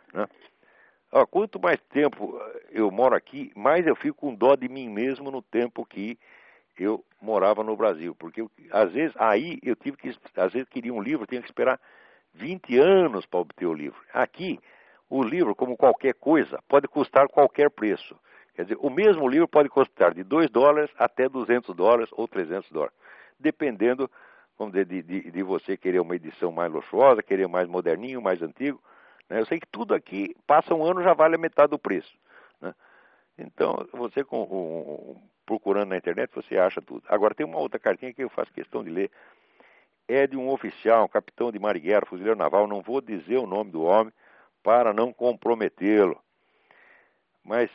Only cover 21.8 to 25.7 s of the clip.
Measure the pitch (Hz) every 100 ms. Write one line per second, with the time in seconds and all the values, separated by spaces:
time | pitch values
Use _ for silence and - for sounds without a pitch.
21.8 | 98 120 113 - 113 - 80 95 - 78
22.8 | 71 _ - - - _ 151 - 147 104
23.8 | 113 127 131 - - _ _ - 104 95
24.8 | 90 92 82 95 87 87 92 87 -